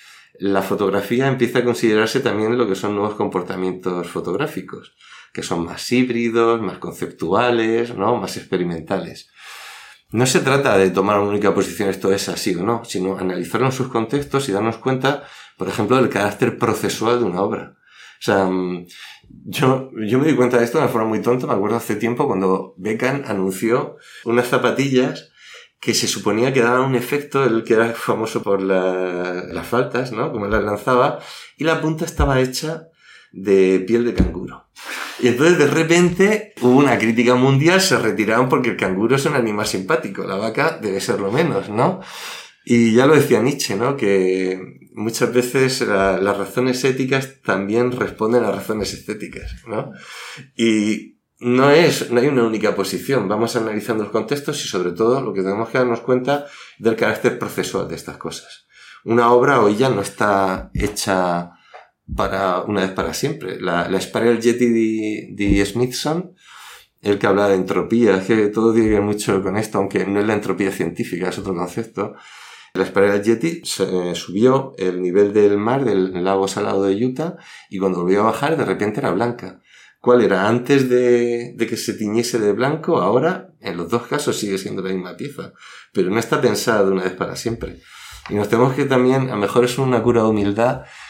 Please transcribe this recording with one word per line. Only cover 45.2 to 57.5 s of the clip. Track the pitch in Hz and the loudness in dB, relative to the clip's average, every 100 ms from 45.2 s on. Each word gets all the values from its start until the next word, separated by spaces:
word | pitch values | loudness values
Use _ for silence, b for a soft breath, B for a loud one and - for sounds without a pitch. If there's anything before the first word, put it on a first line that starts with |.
| 117 | 0
veces | 120 123 139 131 - | 2 0 0 0 0
la, | 107 98 95 92 | 0 2 2 2
las | 98 98 | 0 -2
razones | 95 - 127 127 | -4 -2 -2 0
éticas | 135 131 127 135 131 - | 0 0 0 -2 -4 -8
también | - 98 98 113 123 | -4 -2 0 0 0
responden | 120 101 - 110 120 | -2 -4 -2 0 2
a | 107 | 2
razones | 98 - 107 95 | -2 -4 -4 -6
estéticas, | 90 - 107 - - - - 113 | -8 -10 -10 -10 -12 -14 -14 -10
¿no? | 110 - B B B B B B - | -8 -8 B B B B B B 0
Y | 113 107 107 104 - _ _ _ | 2 2 0 -2 -6 _ _ _
no | 123 127 139 | 0 4 6
es, | 151 165 - - | 6 6 2 0
no | 120 | 2
hay | 135 | 2
una | 131 | 2
única | 113 110 101 98 | 2 2 0 0
posición. | 95 90 - 131 95 | -2 -4 -2 -2 0
Vamos | 107 117 123 | 0 0 -2
analizando | 113 104 113 110 | -2 -4 -4 -4
los | 104 | -2
contextos | 110 107 143 147 143 | -4 -2 -4 -4 -6
y, | - | -4
sobre | 95 90 | -4 -4
todo, | 85 113 127 | 0 0 0
lo | 101 | -2
que | 98 | -4
tenemos | 95 101 113 | -2 -2 -2
que | 131 | 0
darnos | 123 117 | 0 -2
cuenta | - 127 127 143 B B B B | 0 0 0 -2 B B B B
del | 107 113 | -2 2
carácter | 107 107 123 - | 0 0 0 -2
procesual | 101 | -4